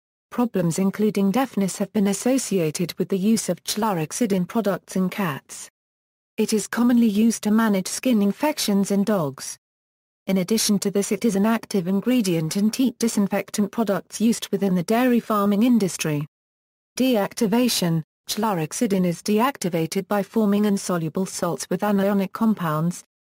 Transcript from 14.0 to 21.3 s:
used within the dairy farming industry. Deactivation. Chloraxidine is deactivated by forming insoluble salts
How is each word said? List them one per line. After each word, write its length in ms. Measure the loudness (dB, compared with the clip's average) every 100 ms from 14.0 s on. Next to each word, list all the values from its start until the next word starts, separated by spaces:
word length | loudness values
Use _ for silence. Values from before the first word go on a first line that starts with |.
| -4 -2
used 260 | 0 0 -2
within 220 | -2 0
the 80 | 0
dairy 380 | 2 2 2 2
farming 420 | 0 0 2 2
industry. 640 | 4 4 2 -2 -4 -4 -6 _ _ _ _ _ _ -2
Deactivation. 1040 | 2 2 0 -2 0 2 2 0 0 -2 -4 _ -10
Chloraxidine 760 | -4 -2 -2 -4 -2 0 2 0
is 160 | -2
deactivated 840 | 0 2 2 0 -2 -2 -2 -4 -2
by 160 | -2
forming 440 | -2 0 2 2 2
insoluble 580 | 0 -2 -2 -2 -4
salts 420 | -6